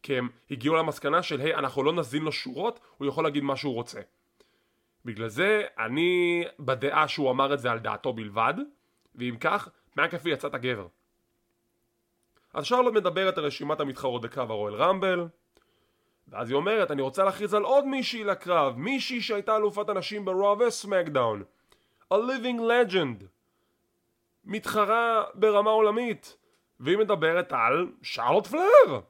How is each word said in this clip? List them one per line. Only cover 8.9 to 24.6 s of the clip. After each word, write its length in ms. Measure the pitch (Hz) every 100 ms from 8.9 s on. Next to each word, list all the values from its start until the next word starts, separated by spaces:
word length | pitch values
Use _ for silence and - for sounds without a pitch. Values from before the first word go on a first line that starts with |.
| _ _
ואם 220 | - 123 120
כך, 280 | 160 196 - _ _ -
מקאפי 340 | 165 170 165
יצא 180 | 143 147
את 60 |
הגבר. 320 | 139 123 117 87 _ _ _ _ _ _ _ _ _ _ _ _ _ _ _ _
אז 120 | - 147
שרלוט 280 | 247 247
מדברת 440 | 220 185 165 190 185
על 60 |
רשימת 360 | 147 - 143 156
המתחרות 420 | 143 131 135 123
בקרב 280 | 117 139 120
הרויאל 240 | 110 104
רמבל, 520 | 104 160 196 190 180 170 _ _ _ _ _ _ _ _ _ _
ואז 220 | 101 117
היא 60 | 135
אומרת, 340 | 175 220 180
"אני 120 | 143
רוצה 220 | 135 135
להכריז 300 | 196 190 202
על 80 | 208
עוד 220 | 202 277
מישהי 400 | 285 269 240 240
לקרב, 520 | 208 185 180 175 139 120
מישהי 440 | 175 269 - 247
שהייתה 360 | 196 208 202 220
אלופת 320 | 208 202 208
הנשים 360 | 190 - 208
ברוע 280 | 190 185 202
וסמקדאון. 880 | 208 240 226 196 196 170 143 120 104 95 _ _ _ _ _ _
A 40 | 196
living 440 | 240 262 240 240
legend. 640 | 226 233 226 185 143 110 95 _ _ _ _ _ _ _ _ _ _ _
מתחרה 800 | - 208